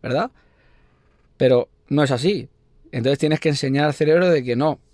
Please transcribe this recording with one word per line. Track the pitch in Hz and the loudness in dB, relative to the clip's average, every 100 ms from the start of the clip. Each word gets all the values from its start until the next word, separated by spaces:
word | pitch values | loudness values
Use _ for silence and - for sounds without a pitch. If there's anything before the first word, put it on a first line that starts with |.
¿verdad? | 120 135 240 _ _ _ _ _ _ _ _ _ _ _ | -4 -4 -4 _ _ _ _ _ _ _ _ _ _ _
Pero | 131 123 - _ _ | 2 2 0 _ _
no | 143 | 0
es | 139 | 0
así. | 127 156 196 117 _ _ _ - | 0 -2 -4 -8 _ _ _ -10
Entonces | 127 123 143 | -4 -2 0
tienes | 151 151 | 0 0
que | 160 | 0
enseñar | 143 139 139 151 | -2 -2 0 0
al | 143 | 0
cerebro | 151 165 180 | 2 2 2
de | 160 | 0
que | 127 120 | 0 -2
no | 151 143 _ | -2 -4 _